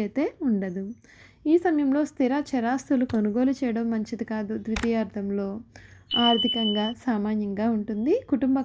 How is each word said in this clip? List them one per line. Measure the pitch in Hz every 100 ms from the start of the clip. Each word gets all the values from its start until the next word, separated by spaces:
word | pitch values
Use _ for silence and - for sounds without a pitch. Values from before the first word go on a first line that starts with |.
అయితే | 208 254 339 - 285
ఉండదు. | 208 190 180 196 240 - - - _ 302
ఈ | 330 359
సమయంలో | 311 285 277 294
స్థిర | - 254 277 294
చరాస్తులు | 262 226 262 - 277 254
కొనుగోలు | 226 214 208 262 269
చేయడం | 254 226 233
మంచిది | 226 208 220 226
కాదు. | 220 208 220 208
ద్వితీయార్థంలో | 220 233 226 220 214 202 202 196 202 - - - - - 247 233
ఆర్థికంగా | 233 233 214 220 208 214 233 -
సామాన్యంగా | 220 208 214 208 196 220 226
ఉంటుంది. | 208 208 240 440 523
కుటుంబ | 262 254 269